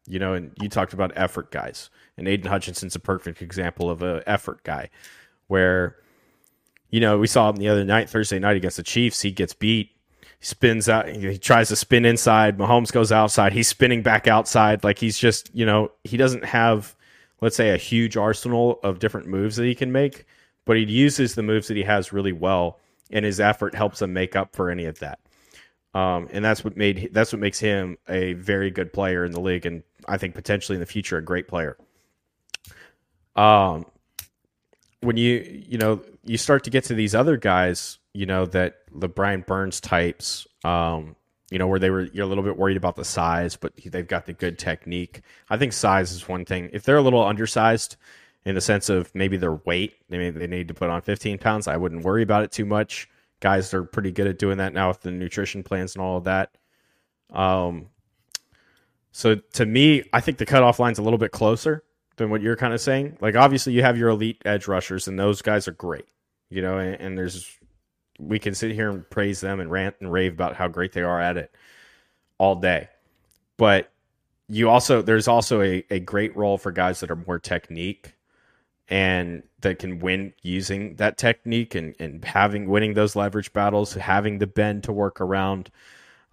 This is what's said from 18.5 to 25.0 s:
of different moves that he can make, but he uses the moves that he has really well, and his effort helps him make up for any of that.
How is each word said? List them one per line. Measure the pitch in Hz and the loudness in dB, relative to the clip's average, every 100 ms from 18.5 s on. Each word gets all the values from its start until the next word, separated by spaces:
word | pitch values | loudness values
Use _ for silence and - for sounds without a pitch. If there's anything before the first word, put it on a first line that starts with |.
| 117 120 117 | 0 0 0
of | 101 90 | -4 -2
different | 110 107 - | -4 -4 -6
moves | 95 107 110 | -4 -2 -2
that | 120 | -2
he | 123 | -2
can | 127 | -2
make, | 131 139 - _ _ _ _ - | 0 0 -4 _ _ _ _ 0
but | 113 | 2
he | |
uses | 107 113 143 135 123 113 | 2 4 4 4 -2 0
the | |
moves | 107 110 - | 0 0 -2
that | 104 | -4
he | |
has | 98 104 92 | 0 0 0
really | 98 98 | -2 -2
well, | 87 92 95 87 - _ _ _ | -2 0 2 0 -4 _ _ _
and | 107 | -2
his | 104 95 | -2 2
effort | 104 104 101 95 | 2 2 -4 -2
helps | 104 - | -4 -2
him | 95 | -4
make | 92 92 98 | -2 -2 -2
up | 98 - | -4 -4
for | 90 | -4
any | 87 82 | -4 -8
of | |
that. | 78 | -10